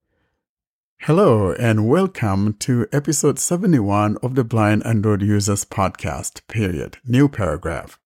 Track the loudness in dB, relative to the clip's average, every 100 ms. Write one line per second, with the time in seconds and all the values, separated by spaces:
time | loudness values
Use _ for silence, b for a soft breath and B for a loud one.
0 | _ _ _ _ _ _ _ _ _ -10
1 | 0 4 4 4 2 0 0 2 2 2
2 | 2 -2 -2 0 0 -2 -2 -2 0 -2
3 | -2 0 0 0 -2 -2 2 2 2 0
4 | 0 -2 -4 -2 -2 0 2 2 0 0
5 | 2 0 2 0 0 -2 -4 -4 -4 -4
6 | -8 -8 -10 -14 -8 -4 -2 -4 -8 -12
7 | -2 2 2 0 -4 -4 -6 -8 -12 -20